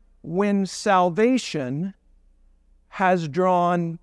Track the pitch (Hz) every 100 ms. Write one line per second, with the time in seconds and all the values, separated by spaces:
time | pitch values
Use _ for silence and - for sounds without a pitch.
0 | _ _ 139 170 208 202 190 - 214 190
1 | 180 170 233 254 - 156 127 139 190 -
2 | _ _ _ _ _ _ _ _ _ -
3 | 185 185 160 143 185 180 175 175 170 165